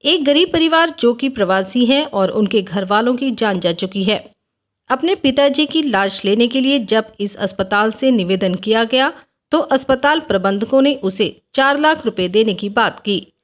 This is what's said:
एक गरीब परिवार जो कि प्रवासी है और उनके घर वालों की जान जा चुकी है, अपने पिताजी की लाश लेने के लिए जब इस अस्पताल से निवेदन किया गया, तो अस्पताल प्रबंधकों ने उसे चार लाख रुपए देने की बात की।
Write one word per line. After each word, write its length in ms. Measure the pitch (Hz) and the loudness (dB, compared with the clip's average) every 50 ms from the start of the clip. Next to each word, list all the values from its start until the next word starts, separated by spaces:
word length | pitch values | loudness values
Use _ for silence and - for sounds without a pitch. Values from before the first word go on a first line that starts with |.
| _ | _
एक 200 | 262 320 359 294 | 0 0 0 2
गरीब 280 | 269 285 302 359 339 - | 2 4 4 2 2 2
परिवार 400 | 330 320 330 320 320 330 330 - - | 0 2 2 4 2 2 0 0 0
जो 140 | - 240 240 | 2 2 2
कि 140 | 240 262 269 | 2 -2 -4
प्रवासी 580 | 269 226 202 180 190 190 190 185 - 247 247 | -2 -2 0 0 2 0 0 -2 0 0 2
है 180 | 226 269 277 302 | 2 2 0 0
और 260 | 285 - 208 190 185 | -2 -2 -2 -2 0
उनके 320 | - 220 214 190 190 220 190 | 0 0 -2 2 0 -2 -2
घर 220 | - 160 202 190 | -2 -4 -6 -2
वालों 320 | 185 208 208 226 240 254 | 0 0 0 2 0 0
की 140 | 247 269 269 | 0 -2 -4
जान 300 | 240 202 233 214 196 185 | -2 -2 -2 -2 -2 0
जा 120 | 170 180 170 | -2 -2 -2
चुकी 320 | 170 - 185 190 196 190 | -2 -6 -6 -4 -4 -2
है, 300 | 190 214 - - - _ _ _ _ _ _ _ _ _ _ _ _ | -2 -2 -2 -4 -12 _ _ _ _ _ _ _ _ _ _ _ _
अपने 240 | 247 247 285 339 392 | -4 -2 0 -2 -2
पिताजी 520 | 392 _ 277 254 294 277 285 269 285 302 | 0 _ 0 2 4 2 2 2 2 -2
की 160 | 294 - 320 311 | 0 0 -2 -2
लाश 420 | 294 220 190 196 196 190 - - | 0 0 0 0 0 -4 -4 -2
लेने 220 | 196 202 220 233 | 0 2 2 2
के 140 | 240 240 269 | 0 2 0
लिए 180 | 254 269 277 285 | 0 2 0 0
जब 260 | 226 190 214 220 220 220 - _ | 0 0 0 0 0 -2 -8 _
इस 160 | 202 202 202 | -8 -8 -6
अस्पताल 540 | - 208 190 - - 196 190 208 202 208 220 | -6 -6 -6 -4 -6 -4 -2 0 0 0 0
से 200 | 220 - - 262 | -2 0 0 2
निवेदन 440 | 254 226 185 175 190 185 196 190 180 | 2 2 2 0 0 0 0 -2 -2
किया 300 | 185 - 214 214 220 233 | -2 -2 0 0 0 0
गया, 280 | 226 240 254 262 294 330 - - _ _ _ _ _ | 0 0 0 0 0 -2 -8 -20 _ _ _ _ _
तो 80 | - 320 | 0 0
अस्पताल 640 | 294 - 269 269 269 - 262 262 262 285 302 330 | 0 2 0 -2 2 0 -2 0 2 0 0 0
प्रबंधकों 600 | 311 - 214 196 180 196 196 202 208 226 - 269 269 | 0 -2 -2 0 0 0 -2 -2 -4 0 2 2 4
ने 120 | 285 285 | 4 2
उसे 480 | 269 - 190 185 190 220 170 - _ _ _ _ | 0 -4 -6 -2 -2 -2 -4 -4 _ _ _ _
चार 240 | - 269 277 285 285 | 0 2 2 2 2
लाख 280 | 294 311 320 311 311 | 2 2 0 0 -2
रुपए 220 | 240 - - 214 214 | -6 -4 -2 -4 0
देने 260 | 180 214 220 214 196 | 2 2 2 2 0
की 140 | 180 - 202 | -4 -6 -4
बात 320 | 202 247 226 190 - - | 0 0 0 0 -2 -6
की। 320 | _ 208 202 185 - _ _ _ | _ -4 -4 -4 -4 _ _ _